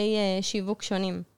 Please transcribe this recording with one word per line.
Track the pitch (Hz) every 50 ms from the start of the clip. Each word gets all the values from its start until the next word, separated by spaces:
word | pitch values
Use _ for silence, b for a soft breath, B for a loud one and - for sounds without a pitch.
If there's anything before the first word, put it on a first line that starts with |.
| 208 214 214
אה, | 214 208 196 185 190
שיווק | 196 - - 208 185 196 214 - -
שונים. | - 202 190 190 185 180 180 175 - _